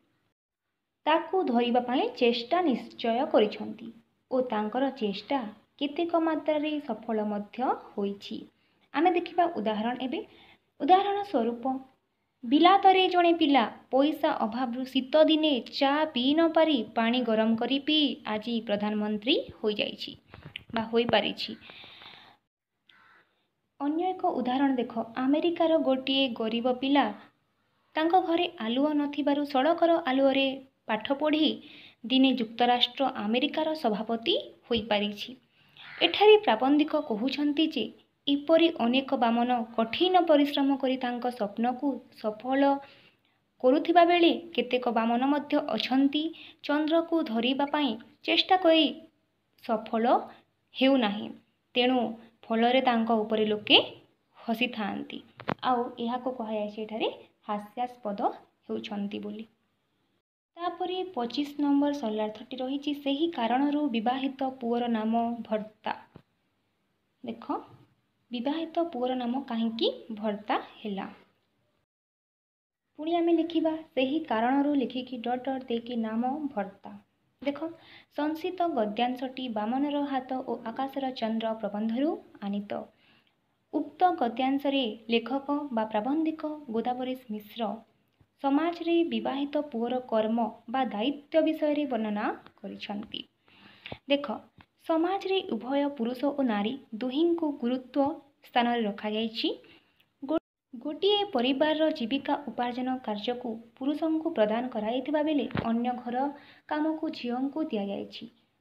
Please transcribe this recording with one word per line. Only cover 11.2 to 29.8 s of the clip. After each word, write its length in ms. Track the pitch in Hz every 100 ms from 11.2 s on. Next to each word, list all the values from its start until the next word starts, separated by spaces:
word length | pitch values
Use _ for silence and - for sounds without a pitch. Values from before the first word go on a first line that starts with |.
ସ୍ୱରୂପ, 400 | 403 254 233 233 269 262 - _ _ _ _ _
ବିଲାତରେ 600 | 233 294 349 392 392 381 370
ଜଣେ 240 | 349 339
ପିଲା 300 | 330 294 262 - - -
ପଇସା 400 | 262 302 294 311 -
ଅଭାବରୁ 420 | 220 233 247 254 254
ଶୀତ 380 | 262 262 311
ଦିନେ 300 | 311 311 311 247 -
ଚା 220 | - 277 294 311
ପିଇ 260 | 240 262
ନ 140 | 311 330
ପାରି 280 | 330 311 262 214 233
ପାଣି 260 | 226 254
ଗରମ 340 | 233 220 220 226
କରି 240 | 233 277
ପିଇ 300 | 294 311 285 - -
ଆଜି 300 | 214 240 226
ପ୍ରଧାନମନ୍ତ୍ରୀ 720 | 220 202 208 208 214 214 247 359 - -
ହୋଇଯାଇଛି 560 | 214 208 - - - - _ - - - -
ବା 100 | 226
ହୋଇପାରିଛି। 680 | 220 233 233 214 - - - - - - - - - - - _ _ _ _ _ _ - - - _ _ _ _ _ -
ଅନ୍ୟ 240 | 285 320
ଏକ 200 | 370 370 349
ଉଦାହରଣ 440 | 262 240 269 277 247
ଦେଖ, 180 | 233 226 - 247
ଆମେରିକାର 560 | 262 302 339 339 330 320
ଗୋଟିଏ 500 | 269 262 269 269 269
ଗରିବ 440 | 226 220 233 254
ପିଲା 320 | 247 269 285 220 - - _ _ _ _ _ _ 311
ତାଙ୍କ 180 | 330 370
ଘରେ 240 | 330 339 349 -
ଆଲୁଅ 300 | 220 254 302
ନଥିବାରୁ 480 | 294 285 294 285 285 285
ସଡ଼କର 460 | 262 302 339